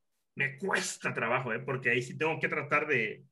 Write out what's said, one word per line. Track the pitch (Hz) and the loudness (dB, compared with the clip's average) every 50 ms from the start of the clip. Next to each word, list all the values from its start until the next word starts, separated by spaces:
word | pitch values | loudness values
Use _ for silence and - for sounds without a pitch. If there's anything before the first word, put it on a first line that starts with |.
| _ _ _ _ _ _ - | _ _ _ _ _ _ -4
me | - 139 139 135 | -2 -2 -2 -2
cuesta | - 196 185 - - 180 - - - - - - | -2 -2 0 0 0 0 -2 -4 -4 -4 -4 -2
trabajo, | - 117 113 123 127 131 113 110 | 0 0 2 2 0 0 0 -2
¿eh? | - | -2
Porque | - 139 131 123 - 123 | -2 -4 -4 -2 0 2
ahí | 117 123 | 2 2
sí | 120 - 143 | 0 -2 -2
tengo | 135 156 160 156 156 | 0 0 0 0 0
que | - - | 0 -2
tratar | 165 151 139 143 151 147 151 | 0 -2 0 2 2 2 4
de | 151 143 117 110 104 - - - - | 4 2 2 2 0 -4 -8 -14 -20